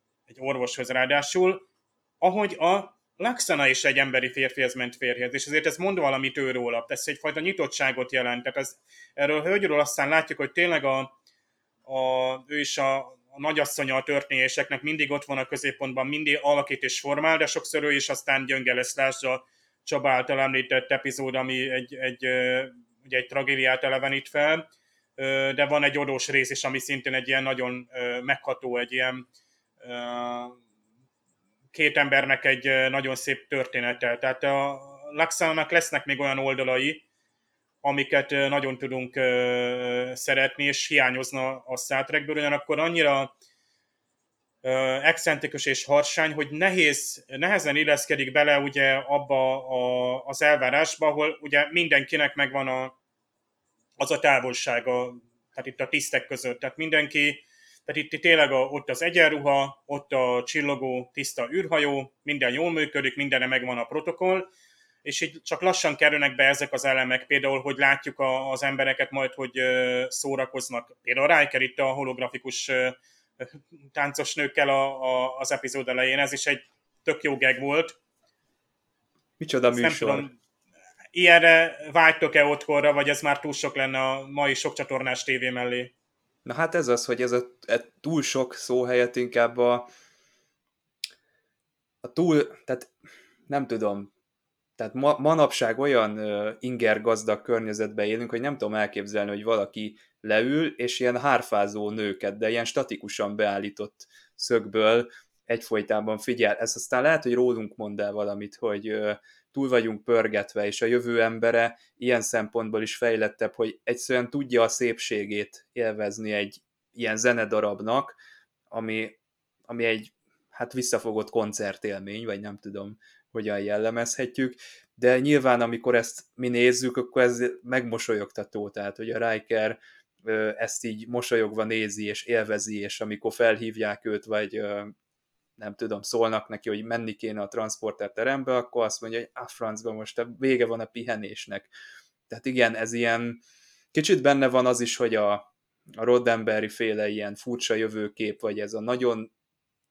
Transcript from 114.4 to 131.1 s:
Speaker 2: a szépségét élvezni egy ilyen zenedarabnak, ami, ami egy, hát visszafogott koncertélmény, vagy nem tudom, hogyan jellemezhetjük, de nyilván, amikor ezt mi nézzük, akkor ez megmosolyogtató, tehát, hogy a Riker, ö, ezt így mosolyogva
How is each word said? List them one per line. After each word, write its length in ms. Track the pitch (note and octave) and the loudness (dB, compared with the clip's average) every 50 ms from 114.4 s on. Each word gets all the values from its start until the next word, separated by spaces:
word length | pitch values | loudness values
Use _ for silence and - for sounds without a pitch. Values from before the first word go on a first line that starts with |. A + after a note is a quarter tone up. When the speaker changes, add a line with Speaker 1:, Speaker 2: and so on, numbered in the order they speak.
| C#3 B2 B2 A#2 | -4 0 4 4
Speaker 2:
a 60 | A2+ A2 | 4 4
szépségét 1000 | - - B2+ A#2 A2+ A#2 - - A2+ G#2 G2+ G#2 G#2 G#2 G2+ - - - _ _ | 2 0 -2 -2 -2 -2 -4 -4 -4 -4 -4 -4 -4 -6 -6 -6 -10 -20 _ _
élvezni 600 | - A#2+ A#2 A2 G#2+ G#2+ G#2 G2+ G2+ A2 A2 G#2+ | -6 -4 -4 -4 -2 -4 -6 -6 -6 -6 -6 -4
egy 300 | G#2 G#2 G#2 G#2 - - _ _ _ _ _ _ | -2 -2 -2 -4 -8 -18 _ _ _ _ _ _
ilyen 260 | _ A#2+ A#2 A2 A2 A2 | _ -6 -4 -4 -2 2
zenedarabnak, 960 | A2+ B2 A#2+ A#2 A2 G#2 A2 G#2+ G#2 G#2 G2+ G2 G#2 A2 A#2+ C3+ C#3 - - _ - - - _ _ _ _ _ _ _ | 2 2 2 2 0 0 0 0 0 0 -2 -4 -4 -2 -2 -2 -2 -4 -12 _ -20 -20 -20 _ _ _ _ _ _ _
ami, 520 | - A2+ A2+ A2 A2 A2 A2 G#2+ - _ _ _ _ _ _ _ _ _ _ | -10 -8 -6 -6 -4 -6 -6 -8 -10 _ _ _ _ _ _ _ _ _ _
ami 200 | - A#2+ A#2 A#2 | -14 -6 -2 -2
egy, 280 | A2+ A2 A2 A2 - _ _ _ _ _ _ _ _ | 0 0 -2 -4 -12 _ _ _ _ _ _ _ _
hát 240 | _ - B2 - - | _ -10 -10 -8 -6
visszafogott 560 | B2+ B2 - B2 G#2+ - A2+ G#2+ G#2+ G#2+ - | -6 -4 -2 -2 -2 -2 -2 -4 -4 -4 -2
koncertélmény, 960 | - A#2 G#2+ G#2+ G#2 - G#2+ G2 F#2+ - - G#2 G2 G2 F#2+ G2 G2+ A2 A#2 | -2 -2 -2 -2 -4 -6 -6 -6 -6 -6 -6 -6 -6 -6 -10 -10 -10 -10 -8
vagy 140 | A2 G2+ G2 | -8 -8 -8
nem 200 | G#2 G#2 G2+ G2+ | -10 -12 -14 -14
tudom, 380 | - G#2 G2 G2+ G2+ G2+ G#2+ _ _ _ _ _ _ _ | -16 -14 -12 -12 -12 -12 -16 _ _ _ _ _ _ _
hogyan 280 | - A2+ G#2+ G#2+ G#2 G2+ | -8 -6 -4 -2 -2 -2
jellemezhetjük, 960 | G2 G2+ G#2 G#2 A2 A2+ A2+ A#2 A#2 A#2+ - - B2+ B2 - - C3 B2+ B2+ _ - - - - _ _ _ | -2 -2 -2 0 0 0 -2 -2 -4 -4 -4 -6 -6 -6 -4 -4 -4 -4 -4 _ -20 -20 -20 -20 _ _ _
de 260 | - B2 B2 B2+ B2+ | 2 4 4 6 6
nyilván, 420 | C3 D3 D3 C#3+ B2+ C3 B2 A#2+ | 4 4 4 4 6 6 4 4
amikor 340 | A#2+ A#2 A#2+ A#2 A#2 B2 B2 | 2 0 -2 -2 0 2 4
ezt 280 | A#2 A2+ - - - - _ _ | 4 2 0 -8 -16 -18 _ _
mi 120 | - B2+ B2 | -6 -4 0
nézzük, 500 | A#2+ A#2+ B2 B2+ B2 B2 C3 B2+ B2 C3 | 2 6 6 6 6 4 0 -2 -2 -4
akkor 240 | B2 - - C3+ | -6 -2 2 4
ez 220 | B2 B2 B2 A#2+ B2 B2 - - | 4 4 4 2 -2 -2 -2 -6
megmosolyogtató, 1080 | - B2 B2+ B2+ B2 A#2 A2 A2 - - A2+ G#2 G2+ - - - G2+ - - G#2+ G#2 G2+ | -8 -2 -2 -2 -2 -2 -6 -6 -2 -2 -2 -2 -2 -6 -8 -10 -10 -8 -6 -8 -8 -6
tehát, 280 | - - G2+ G2+ - - | -8 -8 -8 -8 -8 -8
hogy 120 | A2 A2+ | -8 -6
a 200 | A2+ A2 A#2 A#2 | -4 -2 0 0
Riker, 500 | A2 A2 - - A2+ A2 G#2+ A2 A2+ - _ - - _ _ _ _ _ - | -2 -2 -2 -2 0 0 2 0 -2 -4 _ -20 -20 _ _ _ _ _ -6
ö, 280 | A2+ A2 A2 G#2+ G#2+ G#2 | -2 -2 0 0 -2 -2
ezt 300 | - A2+ A2+ - - - | -4 -4 -6 -6 -6 -8
így 220 | A#2 G#2+ G#2+ A2+ | -8 -8 -8 -10
mosolyogva 560 | A#2 | -6